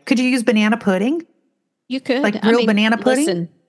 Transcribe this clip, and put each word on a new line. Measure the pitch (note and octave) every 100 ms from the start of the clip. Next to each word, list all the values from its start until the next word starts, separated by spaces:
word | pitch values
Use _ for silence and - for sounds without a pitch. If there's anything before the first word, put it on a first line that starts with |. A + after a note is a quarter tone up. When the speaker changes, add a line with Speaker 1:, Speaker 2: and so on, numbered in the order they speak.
| -
Speaker 1:
Could | B3
you | B3+
use | B3+
banana | A#3 G#3+ G#3+ A3
pudding? | G3+ F#3 A3+ E4 - _ _ _ _ _ -
Speaker 2:
You | C4
could. | - B3+
Speaker 1:
Like | A3 G#3
Speaker 2:
I | G#3+
Speaker 1:
real | A#3+
Speaker 2:
mean, | A3
Speaker 1:
banana | G#3 A3 A3+
pudding? | B3 B3+ D#4
Speaker 2:
listen, | F3 E3+ _